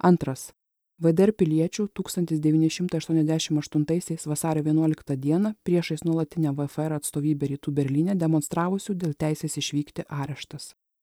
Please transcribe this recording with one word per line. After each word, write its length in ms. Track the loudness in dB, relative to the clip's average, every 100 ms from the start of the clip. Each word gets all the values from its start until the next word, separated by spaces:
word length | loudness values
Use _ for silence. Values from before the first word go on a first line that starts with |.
Antras. 460 | 4 6 2 -6 -12 -20 _ _ _ 0
V 140 | 2 6
D 80 |
R 80 | 4
piliečių 540 | 4 2 2 0 -2 -6 -6
tūkstantis 460 | -6 -4 -2 0
devyni 240 | 2 4 2
šimtai 320 | 0 -4 -4
aštuoniasdešimt 600 | 0 2 2 0 0 -2
aštuntaisiais 640 | 0 -2 0 -2 -4 -8 -6
vasario 380 | -4 -2 0 2
vienuoliktą 480 | 4 2 0 -4 -2
dieną 380 | 0 2 0 -2
priešais 400 | 0 0 0 -2
nuolatinę 480 | 0 0 0 0 -2 0
V 80 | -4
F 160 | -4
R 140 | -4 -4
atstovybę 500 | -4 -2 -2 0 -2
Rytų 180 | -4 -4
Berlyne 440 | -2 0 2 2 2
demonstravusių 760 | 2 2 0 -2 -2 -2 -4 -4
dėl 140 | -4 -2
teisės 400 | -2 -2 -4 -6
išvykti 480 | -4 -4 -4 -8 -8
areštas. 640 | -6 -6 -8 -12 -14 -16 -20 _ _